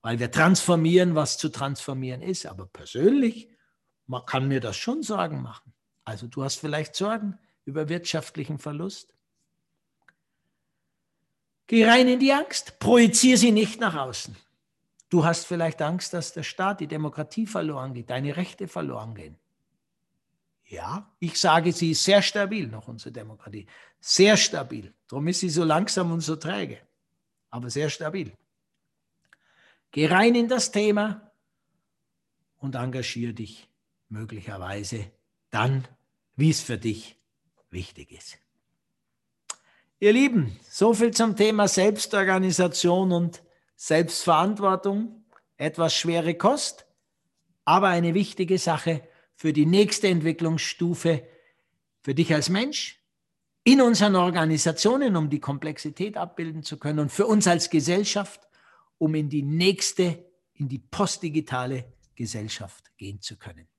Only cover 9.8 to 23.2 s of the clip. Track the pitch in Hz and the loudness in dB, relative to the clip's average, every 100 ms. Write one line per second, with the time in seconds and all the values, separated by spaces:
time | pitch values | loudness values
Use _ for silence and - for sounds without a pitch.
9.8 | _ _ _ _ _ _ _ _ _ _ | _ _ _ _ _ _ _ _ _ _
10.8 | _ _ _ _ _ _ _ _ _ 226 | _ _ _ _ _ _ _ _ _ 6
11.8 | 220 247 254 247 269 277 311 - - _ | 8 8 6 4 4 2 0 -8 -10 _
12.8 | - 240 226 233 254 247 233 214 208 - | 4 8 8 6 6 6 6 4 2 -2
13.8 | 226 160 131 117 - 101 _ _ _ _ | -4 -4 -8 -8 -12 -16 _ _ _ _
14.8 | _ _ _ 175 160 170 - 175 165 156 | _ _ _ 2 2 0 -4 -4 -4 -2
15.8 | 151 175 - 175 - - 151 - 190 202 | -4 -4 -6 -8 -8 -10 -12 -4 -4 -4
16.8 | 151 156 151 147 151 - 214 208 160 143 | -6 -6 -6 -6 -8 -6 -4 -4 -4 -6
17.8 | 131 123 113 127 143 151 180 - 190 - | -10 -12 -8 -6 -4 -4 -8 -8 -12 -8
18.8 | - 117 113 113 - 78 _ _ _ _ | -8 -8 -12 -14 -18 -20 _ _ _ _
19.8 | _ _ _ _ _ _ _ _ _ - | _ _ _ _ _ _ _ _ _ -14
20.8 | - 175 208 _ 175 - 180 160 165 - | -10 -10 -12 _ -6 0 2 4 2 0
21.8 | 165 156 - 202 190 208 196 220 131 107 | -2 0 4 4 4 -2 -4 -4 -8 -10
22.8 | - 117 - 117 | -16 -16 -16 -16